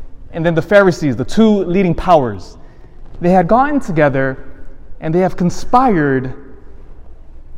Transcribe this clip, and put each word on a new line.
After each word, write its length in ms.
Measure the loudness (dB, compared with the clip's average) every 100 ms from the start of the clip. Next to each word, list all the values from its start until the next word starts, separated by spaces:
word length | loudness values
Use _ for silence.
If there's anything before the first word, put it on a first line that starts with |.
| -12 -14 -10
and 140 | -2
then 80 | 0
the 80 | 0
Pharisees, 540 | 4 6 6 2 -2
the 100 | 0
two 380 | 0 4 4 4
leading 320 | 2 2 2
powers. 600 | 0 4 4 2 -6 -12 -18 -20 -20 -20 -18 -14 -2
They 100 | 2
had 160 | 4 4
gotten 320 | 2 2 0
together 580 | -2 2 2 2 -2 -4 -12 -10 -12 -12 -12 -8
and 160 | -2
they 40 | 0
have 160 | 0
conspired 960 | 0 -2 -2 2 2 4 2 0 0 -4 -10 -16 -18 -18 -18 -18 -18 -16 -18 -18 -18 -14